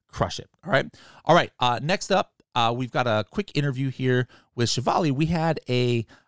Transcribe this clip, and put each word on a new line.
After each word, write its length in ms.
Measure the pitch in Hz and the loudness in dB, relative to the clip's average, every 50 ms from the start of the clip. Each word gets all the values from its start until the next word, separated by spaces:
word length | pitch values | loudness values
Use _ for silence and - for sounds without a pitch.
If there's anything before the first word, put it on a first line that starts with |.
| _ | _
crush 320 | _ - - 110 87 - - | _ -6 -4 -4 -4 -4 -8
it. 100 | - - _ _ - | -12 -16 _ _ -4
All 60 | 180 | -2
right. 160 | 135 139 - - - - - - - - - | 0 0 0 -2 -8 -20 -20 -20 -20 -4 2
All 100 | - 165 | 4 4
right. 160 | 170 139 - - - | 4 4 2 -2 -2
Uh, 220 | 123 123 120 113 | -2 0 0 0
next 300 | 131 156 196 208 - - | -2 -2 -2 -2 -2 0
up, 220 | 190 - - - _ _ _ _ - | 0 0 0 -2 _ _ _ _ -2
uh, 180 | 123 117 117 120 | 0 0 2 0
we've 160 | 127 131 120 | -2 -4 -4
got 160 | - - 123 120 | -2 -2 0 0
a 160 | 107 107 107 - | 0 0 -2 -2
quick 180 | - 214 202 - - | -4 -6 -6 -4 -2
interview 340 | 147 143 143 123 127 139 135 | -2 -2 0 -2 -2 -4 -4
here 380 | - - 131 127 127 123 123 - - - _ _ _ | -4 -2 0 2 2 2 2 0 -6 -16 _ _ _
with 140 | 120 120 - | -2 -2 0
Shivali. 420 | - 131 123 - - - 180 147 | 0 0 0 0 2 2 2 2
We 160 | 131 139 160 | 0 0 0
had 320 | 160 170 160 160 165 156 - - - | 0 0 0 0 0 -2 -2 -4 -2
a, 380 | 123 123 123 123 120 117 110 - - - _ | 0 0 2 2 0 -2 -2 -6 -12 -20 _